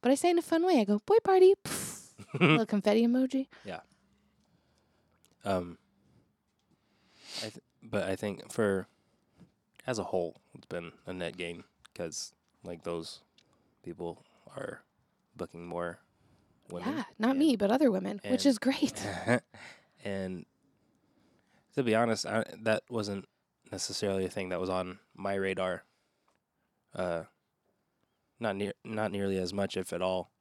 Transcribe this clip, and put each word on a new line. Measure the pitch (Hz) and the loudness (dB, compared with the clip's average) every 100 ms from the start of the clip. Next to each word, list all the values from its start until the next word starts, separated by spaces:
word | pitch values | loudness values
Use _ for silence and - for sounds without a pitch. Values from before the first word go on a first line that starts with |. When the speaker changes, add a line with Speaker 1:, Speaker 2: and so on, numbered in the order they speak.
Speaker 1:
But | 240 | 4
I | |
say | 277 349 | 4 4
in | 339 | 4
a | |
fun | - 330 359 | 2 2 6
way. | 311 | 4
I | |
go, | 202 208 - | 4 2 6
"Boy | 440 | 4
party." | - 381 370 392 | 6 8 10 8
Pff, | - - - - - - | 0 -8 -8 -12 -18 -20
Speaker 2:
<laughs> | - - | -8 4
Speaker 1:
little | 175 156 220 | 6 6 4
confetti | 208 208 214 233 | 2 4 4 4
emoji. | 254 262 262 269 - | 2 2 -2 -4 -12
Speaker 2:
Yeah. | 202 175 - _ _ _ _ _ _ _ _ _ _ _ _ _ _ _ | -12 -12 -14 _ _ _ _ _ _ _ _ _ _ _ _ _ _ _
Um, | 101 95 87 82 _ _ _ _ _ _ _ _ _ _ _ _ _ _ - - | -2 -2 -2 -14 _ _ _ _ _ _ _ _ _ _ _ _ _ _ -16 -10
I | 110 | -10
th-, | - _ _ | -12 _ _
but | 117 110 | -6 -4
I | 90 95 | -4 -4
think | 107 95 - | -6 -8 -10
for, | - 104 95 - _ _ _ _ _ - _ _ - - | -2 0 0 -4 _ _ _ _ _ -20 _ _ -12 -6
as | 113 | -4
a | |
whole, | 92 92 85 - _ | -2 -2 -4 -8 _
it's | - - | -20 -12
been | 90 85 - - | -10 -10 -14 -12
a | |
net | 92 85 87 | -8 -8 -6
gain | 85 85 - _ - | -10 -10 -16 _ -20
'cause, | - 85 - - _ _ _ | -10 -10 -8 -14 _ _ _
like, | - 85 | -14 -12
those | 85 85 80 - _ _ _ _ _ _ | -8 -8 -8 -16 _ _ _ _ _ _
people | - 85 85 - _ _ - - | -16 -10 -10 -10 _ _ -18 -12
are | - - _ _ _ _ _ - | -12 -14 _ _ _ _ _ -12
booking | 85 85 87 | -12 -10 -10
more | 85 87 85 _ _ _ _ _ _ - | -6 -6 -8 _ _ _ _ _ _ -14
women. | 175 185 311 | -8 -6 -6
Speaker 1:
Yeah, | 220 - | -8 -2
not | 220 | 0
Speaker 2:
And | 269 | 2
Speaker 1:
me, | 311 226 | 2 4
but | 196 | 2
other | 254 285 | 4 4
women, | 190 190 208 | 2 -4 -8
which | 202 254 | -2 2
Speaker 2:
and | 285 | 4
Speaker 1:
is | 226 | 4
great. | 247 269 294 - 101 87 110 120 _ | 0 0 -2 -2 -8 -6 0 0 _
Speaker 2:
<laughs> | - - - _ _ | -20 -20 -20 _ _
and | 101 98 95 92 - _ _ _ _ _ _ _ _ _ _ _ _ | -8 -6 -6 -8 -14 _ _ _ _ _ _ _ _ _ _ _ _
to | - | -2
be | 123 | 2
honest, | 110 120 110 - | 2 2 0 -2
I, | 110 - - | -4 -4 -4
that | 113 107 _ | 0 0 _
wasn't | 117 104 98 92 _ _ _ _ | -6 -4 -6 -10 _ _ _ _
necessarily | 92 - 95 101 98 | -8 -8 -4 -2 0
a | 92 | -2
thing | - 92 | -4 -6
that | 90 | -4
was | 92 | -2
on | 92 92 104 _ | -2 -4 -10 _
my | - 98 | -8 -4
radar. | 98 95 95 92 87 _ _ _ _ _ _ _ _ _ _ _ | -2 -2 -2 -2 -4 _ _ _ _ _ _ _ _ _ _ _
Uh, | - 92 85 80 _ _ _ _ _ _ _ _ _ _ _ | -6 -4 -4 -8 _ _ _ _ _ _ _ _ _ _ _
not | 117 98 | -4 -2
near, | 101 - | -4 -6
not | - 107 107 | -8 -4 -4
nearly | 101 98 95 | -2 -2 0
as | 90 | -2
much, | 98 98 - | -2 -4 -4
if | 90 | -6
at | 87 | -4
all | 92 92 - _ | -2 -2 -6 _